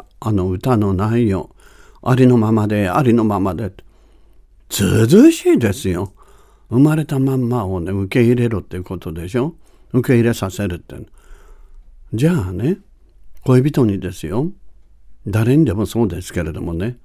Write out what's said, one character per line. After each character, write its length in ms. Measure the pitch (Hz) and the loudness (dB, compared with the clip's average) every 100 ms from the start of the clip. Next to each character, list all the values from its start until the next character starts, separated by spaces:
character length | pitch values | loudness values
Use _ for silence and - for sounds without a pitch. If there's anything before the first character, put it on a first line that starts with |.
| - _ | -12 _
あ 120 | 107 | -4
の 160 | 101 92 | -2 -2
歌 280 | 92 127 117 | -2 0 0
の 180 | 104 | 0
内 340 | 90 107 117 113 | 0 0 2 0
容。 220 | 92 - - - - - - | 0 -6 -16 -20 -20 -20 -8
あ 120 | - | 0
り 120 | 123 127 | 4 4
の 120 | 123 | 4
ま 140 | 110 | 2
ま 140 | 110 104 | 2 0
で、 220 | 104 95 | 0 0
あ 140 | 92 | 2
り 100 | 127 | 2
の 120 | 117 | 2
ま 160 | 110 101 | 2 0
ま 140 | 95 | -2
で。 180 | 82 101 - - _ _ _ _ _ _ _ - | -4 -8 -12 -20 _ _ _ _ _ _ _ -10
ず 160 | - | -2
う 220 | 95 95 117 | 0 2 6
ず 120 | 185 | 8
う 140 | 320 | 8
し 120 | 330 359 | 6 2
い 40 | 311 | 2
で 140 | 107 | 2
す 160 | 95 95 | -2 -4
よ。 260 | 90 98 - - - _ _ - | -4 -6 -12 -20 -20 _ _ -4
生 100 | 117 | 2
ま 160 | 151 156 | 2 2
れ 80 | |
た 140 | 147 135 | -2 -2
ま 180 | 135 131 | 0 0
ん 120 | 120 | -2
ま 180 | 123 95 | -2 -2
を 140 | 92 | -4
ね、 120 | 85 | -4
受 280 | 98 95 131 | -4 -2 2
け 40 | |
入 120 | 117 123 | 2 2
れ 120 | 120 | 0
ろ 120 | 101 | -2
っ 20 | |
て 140 | - 92 | -6 -10
い 40 | |
う 40 | |
こ 120 | 90 92 | -8 -10
と 160 | 90 | -10
で 160 | 82 87 | -10 -6
し 100 | 117 | -4
ょ。 160 | 147 - - _ _ | -4 -8 -20 _ _
受 140 | 127 120 | -2 2
け 100 | 120 | 2
入 60 | |
れ 120 | 117 | 2
さ 160 | 117 95 | -2 -6
せ 160 | - 101 | -6 -6
る 100 | 85 | -8
っ 20 | |
て。 180 | - 67 - - - - - - - - - - - | -12 -18 -18 -20 -20 -20 -20 -20 -20 -20 -20 -20 -10
じ 140 | 107 156 | -2 0
ゃ 40 | |
あ 200 | 175 92 | 0 -2
ね、 260 | 92 127 202 _ _ _ - - - | -4 -4 -4 _ _ _ -20 -20 -6
恋 260 | - 127 143 | 2 2 2
人 160 | 147 113 | 2 0
に 140 | 98 | 0
で 120 | 90 | -6
す 140 | 87 78 | -10 -8
よ。 240 | 104 165 - - - - - - - - | -4 -6 -8 -18 -20 -20 -20 -20 -16 -6
誰 300 | 107 113 143 | -2 2 4
に 80 | |
で 100 | 143 | 2
も 120 | 95 101 | 0 -2
そ 180 | 113 | -2
う 40 | 113 | -2
で 140 | 85 | -4
す 100 | 87 | -8
け 100 | 92 | -6
れ 100 | 82 | -6
ど 100 | 80 | -6
も 100 | 82 | -8
ね、 240 | 85 107 123 | -6 -6 -8